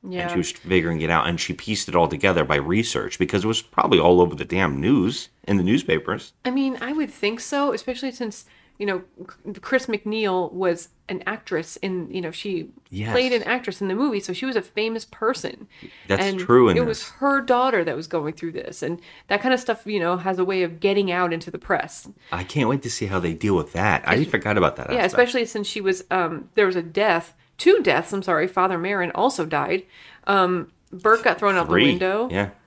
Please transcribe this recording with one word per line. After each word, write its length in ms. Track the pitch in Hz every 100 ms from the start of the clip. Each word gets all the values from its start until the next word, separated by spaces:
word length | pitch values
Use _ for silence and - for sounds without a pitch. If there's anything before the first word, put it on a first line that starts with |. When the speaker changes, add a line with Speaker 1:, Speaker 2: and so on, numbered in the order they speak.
| 196
Speaker 1:
Yeah. 160 | 180
Speaker 2:
And 80 | 175
she 40 | 175
was 120 | 85
figuring 480 | - 85 92 85 82
it 100 | 80
out, 160 | 82 71
and 140 | 85
she 120 | -
pieced 340 | 87 - 107 -
it 80 | 87
all 120 | 82
together 360 | 78 98 90
by 120 | 71 73
research, 640 | 71 98 117 - 98 -
because 260 | 90 104
it 40 | 98
was 140 | 113
probably 360 | - - - 87
all 220 | 80 90
over 140 | 87
the 100 | 76
damn 360 | 76 87 90 69
news, 480 | 82 135 92 127 - _ -
in 100 | 101
the 60 |
newspapers. 720 | 90 131 - 78 - - - _
Speaker 1:
I 60 | -
mean, 260 | 262 269 254
I 120 | 240
would 180 | 302 294
think 300 | - 208 233
so, 320 | - 285 285
especially 400 | 240 - 247 269
since, 320 | 247 233 - - _ _ _
you 60 | 202
know, 160 | 185 185 _ - - -
C-, 60 | 202
Chris 260 | - 254 254
MacNeil 680 | 214 214 220 214 185 175
was 360 | 180 185 170 - _ -
an 140 | 185 -
actress 500 | 220 - 165 160 -
in, 340 | 196 185 165
you 100 | 185
know, 100 | 170
she 400 | 165 208 180 160 - _
Speaker 2:
Yes. 220 | 95 107
Speaker 1:
played 200 | 233 254
an 100 | 240
actress 360 | - 247 247 185
in 80 | 196
the 60 |
movie, 260 | 190 285 214
so 140 | -
she 100 | 180
was 120 | 262 233
a 60 |
famous 440 | 196 - 226 226 -
person. 600 | - 220 254 - - 208 - - - -
Speaker 2:
That's 160 | 98
Speaker 1:
And 160 | 196 135
Speaker 2:
true 300 | 180 123 120
in 80 | 90
Speaker 1:
it 80 |
was 140 | 247 220
Speaker 2:
this. 80 | - -
Speaker 1:
her 200 | 277 277
daughter 420 | 254 247 254 226
that 120 | 165 139
was 100 | -
going 280 | 170 147
through 180 | 160 170
this, 300 | 165 - -
and 180 | 143 175 - - _
that 120 | 202
kind 140 | 254
of 60 | 254
stuff, 260 | 254 220 -
you 140 | 208
know, 180 | 170 180
has 200 | 180 185
a 60 |
way 180 | 185 190
of 180 | 175 165
getting 300 | 202 196 190
out 220 | 175 180
into 180 | 165 160
the 80 | -
press. 500 | - 170 - - - - -
Speaker 2:
I 140 | 87
can't 240 | 90 151 117
wait 140 | 135
to 80 | 120
see 160 | - 107
how 140 | 95
they 120 | 85
deal 240 | 82 107 92
with 160 | 76
that. 340 | - 104 85 -
I 100 | 104
Speaker 1:
Es- 100 | 160
Speaker 2:
forgot 300 | 107 104 104
about 180 | 85 -
that 140 | -
Speaker 1:
Yeah, 60 | 247
Speaker 2:
aspect. 160 | 202
Speaker 1:
especially 320 | - 240 254 226
since 200 | 220 202
she 140 | -
was, 240 | 190 185 -
um, 400 | 190 170 160 - -
there 100 | 202
was 100 | 185
a 60 |
death, 520 | 170 160 214 170 - _ _ _
two 220 | - 415
deaths, 300 | 185 151 170
I'm 100 | 196
sorry, 260 | 190 165 180
Father 300 | 185 190 180
Merrin 340 | 180 202 175
also 300 | - 240 -
died. 380 | 160 156 139 185 - - - - -
Um, 460 | 196 180 180 - _ _
Burke 320 | 180 214 220
got 140 | 240 -
thrown 160 | 202 190
out 100 | 165
the 60 |
Speaker 2:
Three. 100 | 175
Speaker 1:
window. 440 | 277 180 185 196 247
Speaker 2:
Yeah. 180 | 92 101 -